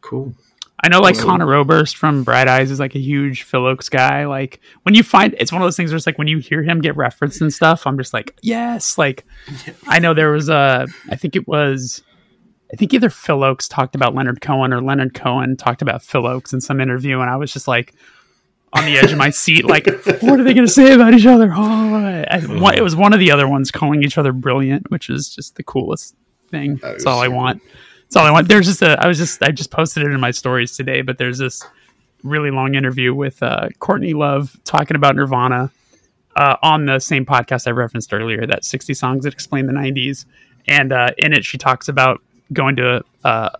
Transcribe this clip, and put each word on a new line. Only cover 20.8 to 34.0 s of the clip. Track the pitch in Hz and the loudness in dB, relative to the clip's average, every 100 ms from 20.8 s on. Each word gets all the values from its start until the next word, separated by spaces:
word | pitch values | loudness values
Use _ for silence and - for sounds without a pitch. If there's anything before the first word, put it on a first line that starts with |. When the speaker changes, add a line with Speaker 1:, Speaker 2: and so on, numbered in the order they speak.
| 269 | 8
Speaker 2:
about | 262 226 | 10 8
each | 240 220 | 8 8
other?" | 240 220 | 8 6
Oh, | 170 214 220 220 214 | 2 0 0 0 0
I, | 202 180 - | -2 -4 -4
I, | 180 | -4
Speaker 1:
Mm. | 160 160 | -4 2
Speaker 2:
one, | 196 - | 4 4
it | |
was | 202 160 | 2 2
one | 202 | 4
of | 208 | 6
the | 180 | 6
other | 143 139 | 4 2
ones | 139 135 | 0 -2
calling | - 147 147 | -4 -2 0
each | 143 147 | 0 0
other | 139 | 0
brilliant, | 131 127 127 135 139 - | -2 -2 0 0 -2 -4
which | - - | -8 -6
is | 131 143 | -8 -8
just | - - - | -14 -18 -16
the | |
coolest | - 135 - - - _ _ _ _ | -8 -6 -6 -8 -10 _ _ _ _
thing. | 160 143 139 | -8 -6 -6
Speaker 1:
That | |
Speaker 2:
That's | 127 - | -10 -6
Speaker 1:
is | 139 | -2
Speaker 2:
all | 123 | 0
I | 123 | -2
Speaker 1:
super. | 127 | -2
Speaker 2:
want. | 127 127 _ - - _ | -4 -6 _ -20 -20 _
That's | _ - | _ 4
all | 156 | 6
I | |
want. | 160 175 | 4 6
There's | 214 180 | 4 4
just | 190 | 2
a, | 170 151 | 2 4
I | 180 | 2
was | 160 | 0
just, | 165 - | -2 -4
I | 143 | -6
just | 151 156 | -6 -8
posted | - 160 - | -4 -4 -2
it | 147 | -4
in | 139 | -2
my | 123 | -4
stories | 123 131 123 120 - | -4 -4 -4 -4 -6
today, | 135 131 | -6 -4
but | 131 123 | -4 -6
there's | 127 127 | -6 -4
this | 131 - - _ _ _ _ _ | -8 -10 -20 _ _ _ _ _
really | 139 151 147 | -6 -4 -2
long | 135 131 139 | -2 -2 0
interview | 135 127 127 | -2 -2 -2
with, | 135 139 - | -2 -6 -4
uh, | 120 - - - | -4 -4 -6 -8
Courtney | - 170 | -4 -2